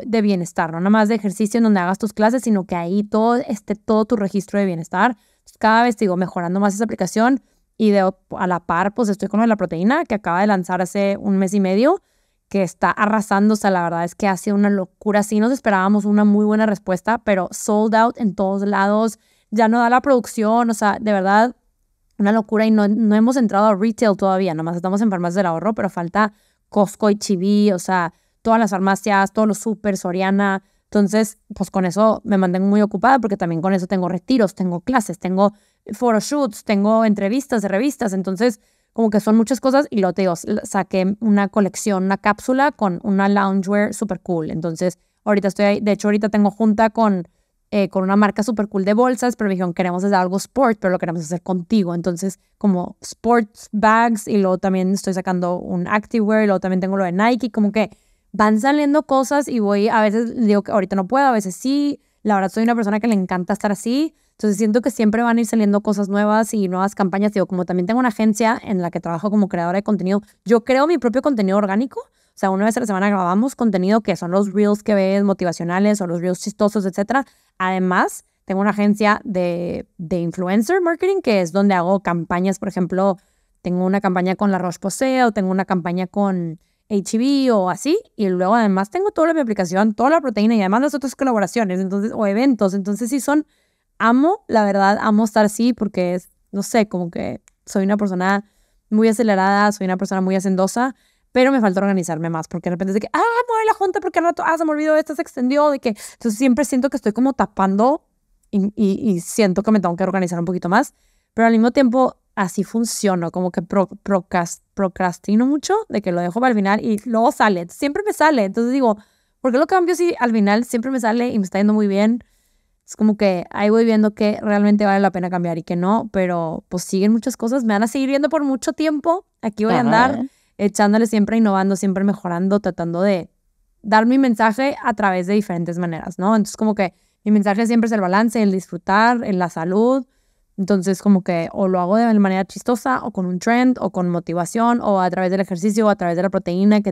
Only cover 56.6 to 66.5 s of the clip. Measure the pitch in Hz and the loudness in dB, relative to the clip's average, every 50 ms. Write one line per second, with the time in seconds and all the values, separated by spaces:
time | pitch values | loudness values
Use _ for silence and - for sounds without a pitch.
56.6 | 185 190 185 185 190 190 196 196 190 175 170 190 214 233 254 220 - 220 - 220 | 0 -2 -2 -2 -2 -2 -2 -2 -2 -2 0 0 2 2 0 0 -4 -4 -2 0
57.6 | 208 202 202 220 208 - - _ _ _ _ _ _ _ - 190 214 214 214 220 | -2 0 0 -2 -2 -2 -6 _ _ _ _ _ _ _ 0 2 2 2 4 2
58.6 | 214 269 285 294 294 285 285 311 - - 269 269 269 - 294 285 285 - 262 240 | 2 2 2 2 2 2 2 0 0 2 0 0 0 2 0 -2 -2 -2 -2 -2
59.6 | 208 202 202 202 202 226 214 226 214 214 202 226 240 226 - - 233 208 208 202 | 0 0 0 2 0 2 2 2 2 2 0 0 -4 -4 -2 0 2 2 2 2
60.6 | 190 - - 208 190 196 196 196 185 180 247 269 285 269 240 220 196 190 175 - | 0 0 -2 -2 -2 0 -2 -4 -2 0 0 2 2 2 2 0 -2 -4 -10 -6
61.6 | - 262 277 285 285 285 - - _ _ _ _ _ 214 208 196 190 190 - 220 | -4 -2 -2 0 -2 -2 -4 -6 _ _ _ _ _ 0 0 0 0 -2 -2 0
62.6 | 226 233 240 233 220 202 208 214 214 240 220 196 185 180 185 180 175 - 208 - | 0 0 0 0 0 -2 -2 0 0 0 0 0 0 -2 -4 -6 -2 -4 -4 -2
63.6 | - 208 202 - - 233 240 277 311 311 - _ _ _ _ _ - 214 202 185 | -2 -4 -4 -2 -4 -4 -2 -2 -2 -4 -6 _ _ _ _ _ -2 -2 0 0
64.6 | 226 214 214 247 226 277 - - 226 214 208 233 233 233 226 233 233 208 - 226 | 0 2 2 0 0 0 -2 0 0 2 2 2 0 2 2 0 0 0 0 0
65.6 | 214 202 202 202 208 220 208 196 202 185 196 202 208 208 214 220 226 214 | 2 2 2 0 0 -2 -2 -2 -2 -2 0 0 0 2 2 0 0 0